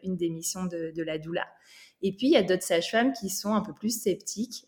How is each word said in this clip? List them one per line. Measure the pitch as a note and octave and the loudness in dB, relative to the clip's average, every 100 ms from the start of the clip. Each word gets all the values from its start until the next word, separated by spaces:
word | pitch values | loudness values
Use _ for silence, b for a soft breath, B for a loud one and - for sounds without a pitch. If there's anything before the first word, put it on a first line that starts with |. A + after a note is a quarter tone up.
une | F#3 F3+ | -4 -2
des | E3+ | -2
missions | E3 E3 F#3 | -4 -6 -4
de, | F3+ E3+ D#3+ | -4 -4 -6
de | D#3+ | -6
la | D#3+ D#3 | -4 -4
doula. | D#3+ E3+ - - B B B B | -4 -4 -6 -10 B B B B
Et | F#3+ | -4
puis, | F#3+ C4 | 2 6
il | |
y | D4+ | 6
a | |
d'autres | F#3 F#3 | 6 2
sages-femmes | - E3+ E3+ A3 B3+ | 2 0 2 2 2
qui | C4 G3 | 2 -4
sont | - G#3 | -4 0
un | G#3+ | 0
peu | G#3+ | 0
plus | - G#3+ A#3 | -4 -4 0
sceptiques, | G#3 - - - B3 - | 0 0 -2 -6 -6 -6